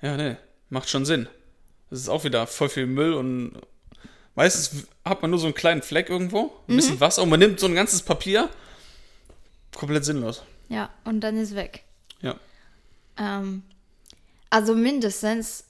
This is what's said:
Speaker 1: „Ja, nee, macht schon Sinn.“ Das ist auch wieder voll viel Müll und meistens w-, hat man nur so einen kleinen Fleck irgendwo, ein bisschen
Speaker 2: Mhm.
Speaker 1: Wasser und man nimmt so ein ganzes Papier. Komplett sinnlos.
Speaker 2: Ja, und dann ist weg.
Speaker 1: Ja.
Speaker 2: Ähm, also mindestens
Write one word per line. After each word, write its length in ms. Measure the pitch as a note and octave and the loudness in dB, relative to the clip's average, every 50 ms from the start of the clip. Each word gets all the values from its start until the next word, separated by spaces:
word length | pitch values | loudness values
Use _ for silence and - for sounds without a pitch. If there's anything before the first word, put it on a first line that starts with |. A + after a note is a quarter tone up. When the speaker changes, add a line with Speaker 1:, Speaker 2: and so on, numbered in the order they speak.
Speaker 1:
„Ja, 160 | - C#3+ D3 C#3 | -6 -6 -4 -2
nee, 180 | D3+ C#3 A2+ - - _ _ _ _ - | -4 -4 -6 -8 -12 _ _ _ _ -8
macht 200 | C3+ C3 - - | -8 -8 -6 -2
schon 160 | - C#3 C3+ | -2 -2 0
Sinn.“ 220 | C#3+ E3 C#3+ A2+ - - - _ - - _ _ - _ _ _ - | 2 0 0 0 -4 -10 -20 _ -20 -20 _ _ -20 _ _ _ -14
Das 100 | - B2+ | -12 -10
ist 100 | B2+ - | -6 -2
auch 140 | G#2 D#3 D3+ | -2 -2 -2
wieder 240 | D3+ B2 A#2 A2+ - | 0 0 0 0 -2
voll 220 | - - D3+ C#3 | -2 -2 -2 -2
viel 160 | - C#3+ C3 | 0 -2 -2
Müll 280 | B2+ C3 C3+ D3+ E3 E3 | -2 0 0 2 2 2
und 400 | C#3 B2+ C3 B2+ B2+ B2 - - - - - - _ _ - - - - - - - - _ - | 0 -2 -4 -4 -4 -6 -8 -10 -14 -20 -20 -20 _ _ -20 -20 -20 -20 -20 -20 -20 -20 _ 0
meistens 400 | - C#3+ F3+ - - D3+ - - C#3+ - | 4 4 4 4 2 -4 -4 -6 -8 -12
w-, 20 | - - _ - | -14 -18 _ -4
hat 180 | E3+ F#3+ F#3 | -4 -4 -2
man 100 | - D#3+ | 0 0
nur 80 | F3 F3 | 0 0
so 60 | D#3+ D#3+ | 0 -2
einen 80 | C#3+ | -2
kleinen 260 | - - E3 E3+ D3+ | 2 2 2 2 2
Fleck 280 | - - D3 D#3+ F3+ - | 0 -2 -2 -2 -2 -2
irgendwo, 440 | F3+ F3+ F#3 F3+ - G3+ G#3+ D#4 - - - - | -2 -4 -4 -2 -2 -2 -2 -2 -6 -10 -4 0
ein 60 | A#3+ B3+ | 2 4
bisschen 180 | E4 C4 D3 | 4 4 2
Speaker 2:
Mhm. 40 | B2+ | 4
Speaker 1:
Wasser 220 | C#3 E3+ F#3+ - F#3 | 2 4 4 4 4
und 60 | E3+ | 6
man 100 | D#3 D#3+ | 8 8
nimmt 200 | F#3+ G#3+ G3 - | 8 6 6 4
so 60 | F#3+ F#3 | 0 0
ein 80 | E3+ | 2
ganzes 260 | F3 G#3 A#3 - F3+ | 2 2 2 0 -2
Papier. 480 | - - F3+ - - F#3+ G3 G#3+ E4 E4 - - - - - - - - - - - - - - _ - - - - - _ - - - - | 0 0 -2 -2 0 0 2 2 2 0 -4 -10 -20 -20 -20 -20 -20 -20 -20 -20 -20 -20 -20 -20 _ -20 -20 -20 -20 -20 _ -20 -20 -20 -14
Komplett 300 | - - C#3+ D3+ D3+ C#3+ | -10 -4 0 0 0 0
sinnlos. 360 | D3 D3+ C#3+ A#2+ A2 G2+ - - - - - - - | 0 -2 -2 -2 -4 -6 -8 -12 -20 -20 -20 -14 -8
Speaker 2:
Ja, 200 | A#3 A3 G#3 - - - - | -6 -6 -6 -8 -10 -12 -8
und 180 | A3+ A3 G#3+ | -4 -4 -2
dann 160 | G#3+ A3 A3 A3 | -2 -2 -2 -2
ist 180 | A3 G3+ G#3 | -4 -4 -4
weg. 280 | G3+ F#3 - - - - _ - _ _ - - _ | -8 -8 -8 -10 -18 -20 _ -20 _ _ -20 -18 _
Speaker 1:
Ja. 140 | - - - - - - - - - - - _ _ - - - _ _ - - | -8 -8 -8 -8 -12 -20 -20 -20 -20 -20 -20 _ _ -20 -20 -20 _ _ -12 -8
Speaker 2:
Ähm, 460 | G#3 G2+ - G3+ G3 G3 F#3+ F#3+ F#3+ - - - _ _ _ _ _ - - _ _ _ _ _ _ - | -6 -6 -6 -6 -6 -6 -8 -10 -12 -16 -20 -20 _ _ _ _ _ -20 -20 _ _ _ _ _ _ 2
also 240 | - A3 G#3+ A3 A3+ | 2 4 4 4 4
mindestens 880 | A3+ A#3 B3 D4 C#4 A#3 B3 - - - G#3+ A3 A3+ A3 - - - - _ | 4 4 2 2 0 0 -2 -2 -2 -2 -2 -2 -2 -4 -6 -8 -10 -14 _